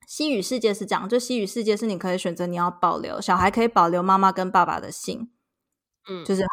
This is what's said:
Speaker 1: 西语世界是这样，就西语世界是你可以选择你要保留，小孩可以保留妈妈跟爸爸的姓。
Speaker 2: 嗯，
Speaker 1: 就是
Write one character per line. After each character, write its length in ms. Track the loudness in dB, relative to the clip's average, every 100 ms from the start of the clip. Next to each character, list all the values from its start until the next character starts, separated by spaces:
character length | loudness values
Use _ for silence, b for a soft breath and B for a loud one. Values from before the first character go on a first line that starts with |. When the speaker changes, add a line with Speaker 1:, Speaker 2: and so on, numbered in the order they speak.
| _
Speaker 1:
西 240 | -4 -2
语 100 | -2
世 160 | -2 0
界 140 | 0
是 120 | 0 -2
这 100 | -4
样， 120 | 0
就 100 | -2
西 180 | 0 -2
语 60 | -2
世 180 | -2
界 120 | -2 0
是 80 | -2
你 120 | -4
可 140 | -2
以 40 | -2
选 160 | -2 -4
择 100 | -4
你 80 | -2
要 160 | -2
保 260 | 2 0 0
留， 200 | -4 -6
小 140 | 0 2
孩 140 | 2
可 100 | 2
以 40 | 2
保 200 | 4 4
留 120 | 4
妈 160 | 4 4
妈 140 | 4
跟 180 | 2 0
爸 140 | 2 2
爸 140 | 0
的 100 | -6
姓。 380 | -10 -10 -10 -12 _ _ _ _ _ _ _ -14
Speaker 2:
嗯， 140 | -12 -4
Speaker 1:
就 100 | -2
是 80 | 0